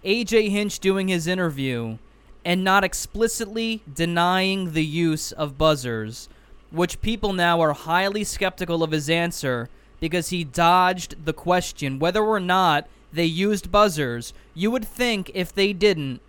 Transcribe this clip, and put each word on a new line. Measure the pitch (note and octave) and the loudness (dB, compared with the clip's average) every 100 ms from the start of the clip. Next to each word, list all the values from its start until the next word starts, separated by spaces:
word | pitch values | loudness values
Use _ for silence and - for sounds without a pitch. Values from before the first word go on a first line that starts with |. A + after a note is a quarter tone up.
A | G3 A3+ | 0 -2
J | A3+ A3+ G#3+ | 2 2 4
Hinch | G3+ G#3 - | 0 0 0
doing | F#3+ F#3+ F#3+ | 0 2 2
his | F3+ D#3+ | 0 0
interview | F#3 F3 C#3 C3 A#2+ A#2 A2+ - - _ - | 0 0 -2 -2 -2 -4 -8 -14 -20 _ -12
and | E3+ F3+ | -2 0
not | F#3+ G3 | 4 4
explicitly | F#3+ - - G3+ A3+ - A3 A3 A3+ A3 - | 2 -4 -8 -2 -2 0 -6 -4 -4 -4 -8
denying | C#3 E3+ E3+ F3 F#3 F#3+ G3 F3+ | -4 0 2 2 2 2 0 -2
the | D#3 | -2
use | D#3+ D#3 E3+ D#3 - | 0 0 0 0 -4
of | - D3 C3+ | -6 -6 2
buzzers, | D#3 D3+ B2 A2+ G#2+ A2+ - - - - - | 2 2 -2 -4 -6 -10 -18 -20 -20 -20 -10
which | D#3 F3 - | -2 -2 0
people | G#3 A3+ G#3 | -4 -2 -2
now | F#3 F3 E3+ | 2 2 4
are | D#3+ | 2
highly | C#3+ D#3+ F3 G3 G3+ | 0 0 0 0 -2
skeptical | G3+ - F#3+ - F3 E3+ | -4 -2 -4 -4 -4 -2
of | D#3+ | 0
his | D#3 D3 | -2 0
answer | E3 E3+ - C3+ B2 A#2 - - - | 0 0 -2 -4 -4 -6 -14 -20 -8
because | D#3+ F3 D#3+ | -4 -2 -2
he | F3+ | -4
dodged | D#3+ B2 E3+ F3+ F3+ F#3 - - | -4 2 4 6 4 0 -8 -8
the | D3+ | -8
question | D#3 E3+ F3+ F3 - C#3+ C3+ | -6 0 0 0 -6 -6 -2
whether | E3 F#3+ | 0 0
or | G#3+ G#3+ | 0 0
not | F3+ F#3 F#3 D3 - - - | 2 4 4 2 -2 -20 -10
they | D#3 | -2
used | E3 E3 G3 G3+ F3+ | 0 2 0 0 2
buzzers. | G3+ G#3 D3+ C3+ A#2+ A#2+ - - | 4 4 2 -2 -4 -8 -16 -20
You | D#3 G3+ | -2 -2
would | B3 G#3+ | -2 -6
think | - B3 G#3+ F#3 | -2 -2 -2 -4
if | G3 F3+ | -6 -6
they | - G3 | 0 0
didn't | F#3+ G#3 F3 C#3 B2 | 4 2 2 -2 -8